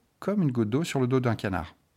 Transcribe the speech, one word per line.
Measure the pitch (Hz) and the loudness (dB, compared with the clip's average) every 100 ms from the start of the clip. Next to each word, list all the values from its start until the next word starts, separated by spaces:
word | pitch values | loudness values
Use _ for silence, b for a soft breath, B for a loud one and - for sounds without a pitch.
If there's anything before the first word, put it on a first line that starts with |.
| _ - | _ -10
comme | - 208 | -4 0
une | 151 | 2
goutte | 120 107 | 2 0
d'eau | 131 | 0
sur | 165 139 | 0 0
le | 123 | 2
dos | 131 | 2
d'un | 127 113 | 2 0
canard. | 104 87 80 - _ | -2 -2 -6 -12 _